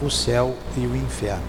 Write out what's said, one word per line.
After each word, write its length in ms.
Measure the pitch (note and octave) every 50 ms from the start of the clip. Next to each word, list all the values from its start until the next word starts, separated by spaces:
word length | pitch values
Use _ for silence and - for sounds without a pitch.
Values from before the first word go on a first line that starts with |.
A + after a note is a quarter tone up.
o 80 | C#3+ C#3
céu 460 | - - - B2 A#2+ A#2+ B2+ B2+ B2+ - - - -
e 40 | C3 B2
o 100 | B2 B2
inferno. 460 | C3 C3+ A#2 - - G#2 G2+ F#2+ F2+ F#2